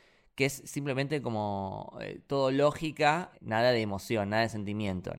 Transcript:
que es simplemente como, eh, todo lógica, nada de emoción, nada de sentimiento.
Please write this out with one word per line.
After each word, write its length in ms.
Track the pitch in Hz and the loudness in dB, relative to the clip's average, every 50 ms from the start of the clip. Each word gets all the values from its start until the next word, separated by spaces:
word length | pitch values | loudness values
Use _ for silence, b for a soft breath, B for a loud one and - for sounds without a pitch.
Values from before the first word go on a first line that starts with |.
| b b b b b b _ | b b b b b b _
que 80 | - 135 | 0 0
es 180 | 143 143 - - | 0 0 -4 -10
simplemente 560 | - - 147 143 147 131 131 139 139 156 147 120 | -8 -8 -6 -4 -2 -2 -2 0 0 -2 -2 -2
como, 760 | 127 113 107 104 104 101 98 98 95 98 104 98 - - - | -2 -2 -2 -2 -2 -2 -2 -4 -4 -6 -8 -10 -10 -12 -10
eh, 200 | 110 98 - - - | -10 -10 -10 -12 -6
todo 240 | _ 139 139 135 135 135 | _ 0 2 2 4 4
lógica, 800 | 139 143 147 147 - 165 156 139 - 151 147 151 170 180 - - - | 6 4 4 4 2 -4 -6 -2 2 2 4 4 2 0 -6 -12 -14
nada 320 | - 113 110 110 120 127 123 | -6 -2 2 4 4 6 6
de 80 | 113 | 4
emoción, 480 | 110 104 98 95 - - 120 107 101 98 | 2 0 -2 -4 -4 -2 0 0 0 0
nada 140 | 107 110 113 | 2 2 2
de 60 | 110 | 0
sentimiento. 640 | 110 107 101 101 101 107 107 101 92 90 87 87 - | 0 -4 -4 -4 -4 -2 -2 -2 -2 -2 -4 -6 -10